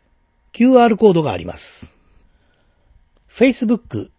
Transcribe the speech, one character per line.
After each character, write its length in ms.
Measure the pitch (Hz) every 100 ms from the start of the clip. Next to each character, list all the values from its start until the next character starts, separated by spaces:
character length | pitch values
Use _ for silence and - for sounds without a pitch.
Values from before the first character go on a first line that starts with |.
| _ _ _ _ _
キ 140 | - 240
ュ 80 | 254
ー 40 |
ア 40 | 233
ー 40 |
ル 80 | 208
コ 140 | 220
ー 20 |
ド 80 | 165
が 100 | 147
あ 60 | 95
り 80 | 85
ま 100 | 82
す。 440 | - - - _ _ _ _ _ _ _ _ _ _ _ _ _ _
Facebook、 800 | - 254 240 220 233 - 110 104